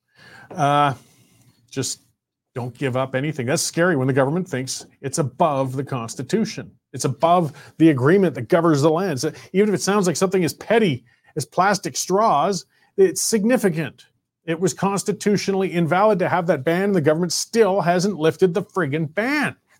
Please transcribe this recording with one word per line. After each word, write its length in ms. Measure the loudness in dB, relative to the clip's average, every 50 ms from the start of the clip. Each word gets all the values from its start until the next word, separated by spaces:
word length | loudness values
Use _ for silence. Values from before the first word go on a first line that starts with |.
| _ _ _ _ -20 -20 -20 -20 -20 -14
Uh, 420 | -4 -2 0 2 4 4 2 2 0 -4 -14 _ _ _ _ _ _ _ _ _ _ _ _ _
just 320 | -8 -6 -6 -6 -8 _ _ _ _ _ _ _ _ _ _ _ -12
don't 240 | -10 -10 -10 -8
give 200 | -6 -4 -2 -2
up 180 | -2 -4 -2 -4
anything. 300 | -4 -4 -4 -6 -6 -4
That's 180 | -2 -2 -2 -2
scary 320 | -4 -2 0 2 2 2
when 120 | 2 0
the 60 | 2 2
government 320 | 2 2 2 0 -4 -4
thinks 400 | -4 -6 -6 -6 -6 -10 -12 -14 -20 _ _
it's 200 | -10 -6 -4 -2
above 580 | -4 -4 0 0 0 0 2 0 -2 -4 -4
the 80 | -6 -8
Constitution. 840 | -6 -8 -8 -8 -10 -10 -10 -6 -2 -2 -2 -2 -2 -6 -12 -14 -16 _ _ _ _
It's 140 | -10 -4 -4
above 480 | -4 -2 0 2 2 2 2 2 -2 -6 -12 -20 -14 _
the 140 | 4 4 4
agreement 440 | 4 4 2 4 4 4 4 2 0
that 140 | -4 -4 0
governs 320 | 0 2 4 4 2 4
the 100 | 2 2
land. 300 | 2 0 -2 -4 -4 -4
So 100 | -4 -6 -8 -8 -16 -4 0
even 160 | 0 2 2
if 60 | 0
it 60 | -2
sounds 240 | 0 0 0 2 2
like 120 | 0 0
something 260 | 0 -2 0 0 0 0
as 100 | -2 -4
petty 520 | -6 -2 0 2 2 2 2 0 -4 _ _ _ _ _ _ -10
as 80 | -10 -8
plastic 500 | -6 0 2 2 2 2 0 -4 -8 -8
straws, 720 | -8 -4 -2 0 2 2 2 2 2 0 0 -2 -4 -8 _ _ _ _ _ 2
it's 240 | 2 2 2 2 -2
significant. 840 | -4 -2 0 0 2 2 0 2 0 0 -2 -2 -6 -8 -10 _ -20 _ _ _ _ _ _ _ -8
It 140 | -6 -4 -2
was 140 | -2 -2 -2
constitutionally 1000 | 0 -2 -2 -2 -2 -4 -4 -6 -2 0 0 0 0 0 -2 -2 -2 -2 -2
invalid 480 | -2 -2 0 0 2 2 4 2 2 2
to 80 | 0
have 180 | 0 0 -2 0
that 180 | 0 -2 -2 0
ban, 180 | -2 0 0 0
and 120 | 0 0
the 40 | 2
government 320 | 2 2 2 2 0 -2
still 480 | -4 -6 -6 -2 2 2 2 4 2 0
hasn't 380 | 0 2 2 2 0 -2 -2
lifted 360 | 0 0 0 2 4 2 2 2
the 100 | -2 -6
friggin' 500 | _ -4 -4 -2 -2 -2 -4 -4 -4 -4
ban. 420 | -4 -2 -2 -2 -2 -2 -4 -6 _ _ _ _